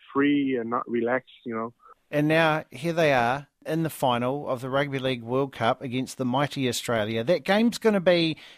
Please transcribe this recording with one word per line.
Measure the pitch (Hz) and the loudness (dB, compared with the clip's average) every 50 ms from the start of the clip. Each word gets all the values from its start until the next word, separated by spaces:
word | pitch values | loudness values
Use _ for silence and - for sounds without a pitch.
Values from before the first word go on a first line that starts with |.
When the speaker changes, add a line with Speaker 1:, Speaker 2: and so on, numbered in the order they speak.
| _ - - | _ -4 0
Speaker 1:
free | 139 143 143 143 143 139 135 131 | 2 2 4 2 2 0 0 -2
and | 120 113 113 | -2 -2 -2
not | 123 131 - - | -4 -4 -4 -2
relaxed, | 117 120 113 117 127 127 - _ - - - | -2 -2 0 0 0 -2 -4 _ -16 -14 -10
you | 123 113 | -8 -6
know. | 110 113 120 - _ _ - - _ _ _ | -6 -6 -6 -10 _ _ -20 -20 _ _ _
Speaker 2:
And | 151 147 147 151 | -2 0 2 2
now | 156 165 165 156 151 156 - - | 4 4 4 2 2 0 -4 -8
here | - 127 151 170 160 | -12 -6 -4 -2 0
they | 170 165 147 135 | 2 4 4 4
are | 123 117 117 131 143 143 - _ _ - | 4 4 2 0 -2 -6 -12 _ _ -8
in | - 160 165 165 | -4 -2 -2 -2
the | 147 | -2
final | - - 147 127 120 120 123 127 139 147 147 - | -2 -2 0 0 2 2 0 -2 -4 -4 -4 -4
of | 131 120 131 | -4 -4 -4
the | 127 | -2
Rugby | 131 139 147 143 135 131 | 0 0 0 0 -2 -2
League | 127 131 131 120 113 | -2 -2 -2 -4 -4
World | 113 127 131 143 131 - | -2 0 0 0 -2 -2
Cup | - 117 117 127 - 139 | 0 0 0 0 0 -4
against | 131 120 131 127 - - | -6 -4 -4 -4 -6 -6
the | - 131 | -4 -4
mighty | 123 120 135 143 - - 143 131 | -2 0 0 0 -2 -2 -2 -2
Australia. | 123 117 - - - 120 113 104 110 113 113 113 | -2 -2 -2 -2 -2 0 0 0 0 -2 -2 0
That | 139 180 151 - | 0 0 0 2
game's | - 196 214 233 240 180 | 0 2 2 2 0 0
gonna | - - 220 208 196 | 0 2 2 2 4
be | 165 185 175 170 165 160 147 - - - - | 4 4 4 4 2 0 -2 -6 -10 -18 -20